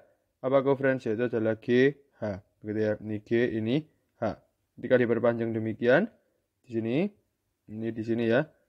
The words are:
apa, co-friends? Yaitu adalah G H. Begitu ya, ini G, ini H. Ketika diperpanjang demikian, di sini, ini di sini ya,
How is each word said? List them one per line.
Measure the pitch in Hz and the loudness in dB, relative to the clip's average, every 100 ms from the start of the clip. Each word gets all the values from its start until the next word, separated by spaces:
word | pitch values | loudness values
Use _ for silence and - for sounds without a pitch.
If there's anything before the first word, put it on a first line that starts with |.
| - _ _ _ | -2 _ _ _
apa, | 135 135 | -2 0
co-friends? | 131 135 135 131 | 2 0 0 0
Yaitu | 120 107 123 | -2 -2 -2
adalah | 117 110 110 | 0 0 -2
G | - 123 135 147 _ _ | 2 4 4 2 _ _
H. | 107 98 - _ | -8 -8 -12 _
Begitu | 104 107 | -8 -2
ya, | 107 107 | -2 -2
ini | 107 107 | -6 -8
G, | - 117 123 113 | -2 0 0 -2
ini | 110 139 156 _ _ _ | -2 -2 -4 _ _ _
H. | 110 82 _ _ _ - | -6 -6 _ _ _ -14
Ketika | 120 127 | 0 2
diperpanjang | 117 117 117 117 113 | 2 2 0 0 -2
demikian, | 113 110 104 117 139 226 - _ _ _ _ | -2 -4 -2 2 4 2 -6 _ _ _ _
di | - | -8
sini, | 113 110 131 202 - _ _ _ _ - | -6 -2 -2 -2 -6 _ _ _ _ -16
ini | 107 113 | -10 -8
di | 113 | -6
sini | 113 113 | -4 -2
ya, | 117 117 156 _ | 2 2 0 _